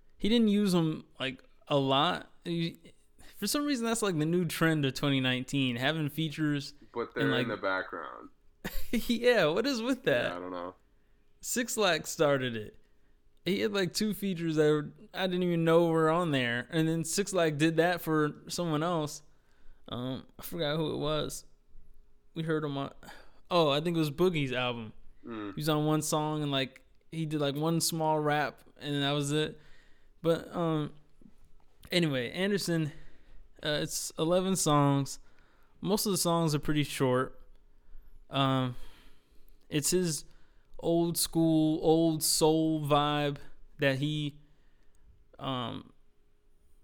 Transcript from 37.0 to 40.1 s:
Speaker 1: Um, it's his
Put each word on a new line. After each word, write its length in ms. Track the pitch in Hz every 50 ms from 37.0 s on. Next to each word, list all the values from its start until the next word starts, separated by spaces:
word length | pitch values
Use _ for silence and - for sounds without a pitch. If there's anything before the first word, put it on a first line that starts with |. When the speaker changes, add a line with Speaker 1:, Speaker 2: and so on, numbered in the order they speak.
| 139 127 127 127 131 - - - - - - - - - - - - - - - - - - - - -
Speaker 1:
Um, 460 | - 135 139 135 135 131 127 127 123 - - - - - - - - - - _ - - - - - - - -
it's 220 | - 151 143 -
his 340 | 180 180 185 170